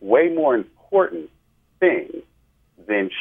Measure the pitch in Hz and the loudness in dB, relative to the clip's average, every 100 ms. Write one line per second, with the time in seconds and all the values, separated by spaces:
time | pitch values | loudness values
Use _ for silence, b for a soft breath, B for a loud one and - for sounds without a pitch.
0 | 95 123 170 165 151 117 - _ - 196 | 2 2 2 0 0 0 -4 _ -2 0
1 | 180 - - _ _ _ _ - 185 175 | 0 -4 -14 _ _ _ _ 0 0 0
2 | - - - _ _ _ _ _ 90 104 | -6 -16 -18 _ _ _ _ _ -4 -2
3 | 95 - | -2 -6